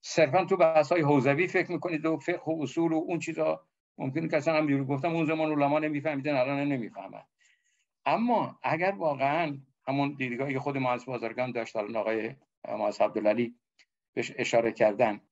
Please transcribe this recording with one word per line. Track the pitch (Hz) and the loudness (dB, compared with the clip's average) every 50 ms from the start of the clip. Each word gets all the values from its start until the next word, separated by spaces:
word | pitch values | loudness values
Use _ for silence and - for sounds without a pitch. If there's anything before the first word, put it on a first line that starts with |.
| - | -12
صرفاً | - - - 160 143 135 180 185 | -4 2 2 2 4 4 2 2
تو | 165 196 | 2 2
بحث‌های | 185 180 160 160 156 151 139 170 175 | 4 4 6 6 4 4 4 4 2
حوزوی | 156 143 147 143 117 135 143 143 180 | 4 6 6 6 6 4 4 2 2
فکر | 175 170 185 170 - 175 | 0 2 0 0 0 -4
می‌کنید | 170 - 180 170 151 151 | -4 -4 -4 -4 -2 -2
و | 160 160 | -2 -2
فقه | 151 - - 180 170 - 151 160 | -2 -2 -4 -4 -4 -2 -4 -4
و | 165 151 | -2 -2
اصول | 139 - 165 165 165 160 | -4 -2 0 0 2 2
و | |
اون | 160 165 - 180 165 | 0 -2 -2 -4 -4
چیزا، | 165 - 160 160 156 156 156 156 _ _ _ _ _ _ _ - | -4 -6 -4 -2 0 0 -2 -2 _ _ _ _ _ _ _ -8
ممکنه | 160 135 131 156 165 160 | -8 -4 -4 -4 -4 -2
که | 165 | -2
اصلاً | 156 139 165 160 | 0 0 2 2
همینجوری | 156 156 147 139 135 139 | 2 2 2 2 0 0
گفتم | 131 143 135 135 170 165 | -2 -4 -2 -2 -2 0
اون | 165 160 | 0 0
زمان | 151 160 156 160 156 | 0 0 0 0 0
علما | 151 147 143 143 147 156 | 2 2 2 2 2 2
نمی‌فهمیدن، | 156 156 156 143 135 156 147 139 131 151 147 | 0 0 -4 -2 -4 -4 -4 -4 -2 -2 0
الان | 135 127 131 143 139 143 143 | 0 0 0 0 -2 0 -2
نمی‌فهمن. | 143 131 113 101 - 98 95 95 - - - _ _ _ _ _ _ _ _ _ _ _ _ _ _ _ _ | -2 -2 -4 -8 -10 -12 -14 -14 -14 -18 -20 _ _ _ _ _ _ _ _ _ _ _ _ _ _ _ _
اما | - 147 175 226 240 240 208 151 - - _ - | 0 0 2 2 2 2 2 0 -2 -6 _ -2
اگر | 127 147 160 175 190 | -2 0 2 0 0
واقعاً | 196 196 185 156 143 135 135 139 143 165 175 156 143 135 - _ _ _ _ - | -2 0 0 -2 0 2 0 0 2 0 -2 -2 -4 -8 -12 _ _ _ _ -4
همون | 135 139 143 139 143 | 0 0 0 0 -2
دیدگاهی | 139 131 127 120 120 135 143 139 | -4 -6 -6 -4 -4 -4 -2 -2
که | 131 | -4
خود | 135 143 139 135 | -4 -4 -4 -2
مهندس | 131 127 123 120 - | 0 -2 -2 -2 -4
بازرگان | - 131 117 110 113 110 120 127 127 123 | -8 -8 -6 -6 -6 -4 -4 -4 -4 -2
داشت، | 120 113 - - | -6 -6 -4 -4
الان | 113 104 104 117 | -6 -6 -4 -2
آقای | 113 104 110 110 110 107 117 135 - _ _ _ _ _ - | -2 -2 0 0 -2 -2 -4 -8 -12 _ _ _ _ _ -8
مهندس | 113 107 107 107 104 - | -6 -2 -2 -2 2 2
عبدالعلی | 113 107 - 110 104 107 107 117 120 117 120 _ _ _ _ _ - _ _ _ _ _ _ | 0 2 2 2 2 2 2 2 0 -2 -4 _ _ _ _ _ -20 _ _ _ _ _ _
بهش | - 156 143 - | -6 -6 -6 -4
اشاره | - 123 - - 117 113 113 104 | -6 -4 2 2 2 2 2 2
کردن | - 117 107 101 104 123 110 104 104 _ _ | 2 2 2 4 4 2 0 0 -4 _ _